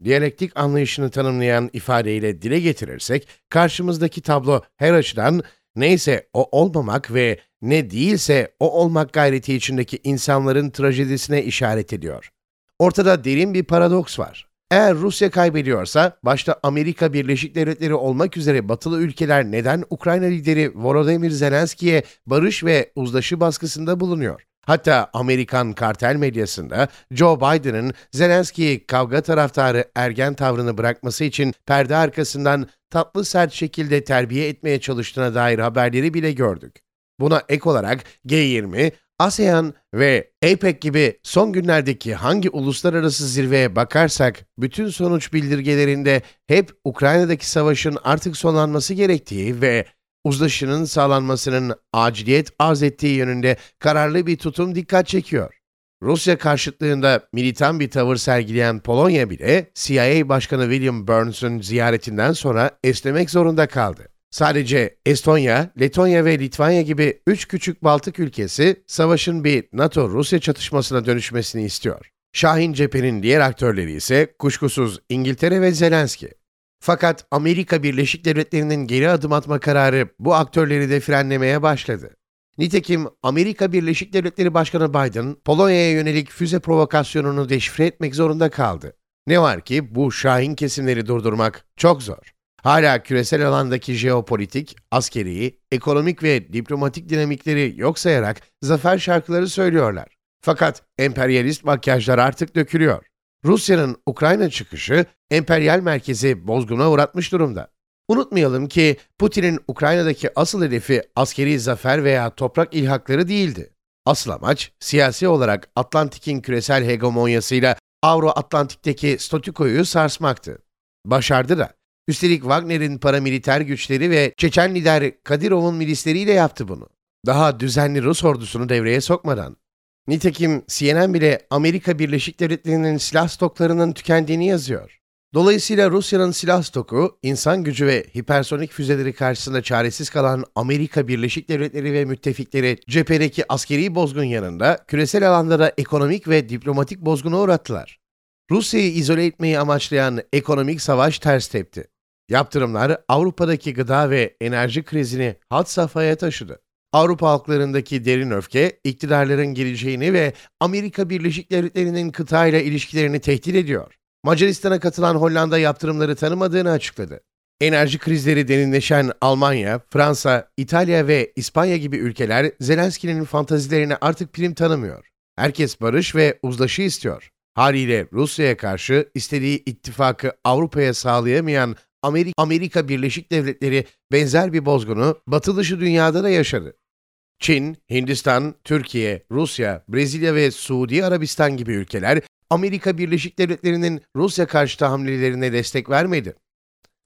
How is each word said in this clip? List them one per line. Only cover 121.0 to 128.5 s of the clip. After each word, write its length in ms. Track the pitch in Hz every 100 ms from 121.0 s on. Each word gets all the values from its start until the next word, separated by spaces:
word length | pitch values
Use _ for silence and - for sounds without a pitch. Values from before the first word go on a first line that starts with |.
| 98
Başardı 520 | 131 117 131 127 175
da. 120 | - _ _ _ -
Üstelik 340 | 151 175 165
Wagner'in 560 | 127 147 170 165 151 139
paramiliter 640 | 143 139 135 131 - 139
güçleri 500 | 147 135 - 135 170
ve 240 | 160 139 -
Çeçen 380 | 165 175 185
lider 480 | 180 160 156 143 -
Kadirov'un 500 | - 147 196 180 170
milisleriyle 580 | 165 156 143 160 165 202
yaptı 360 | 196 156 - 104
bunu. 200 | 80 - _ _ _ 117
Daha 340 | 139 156 123
düzenli 420 | 131 123 143 143
Rus 220 | 127 170
ordusunu 440 | 165 127 110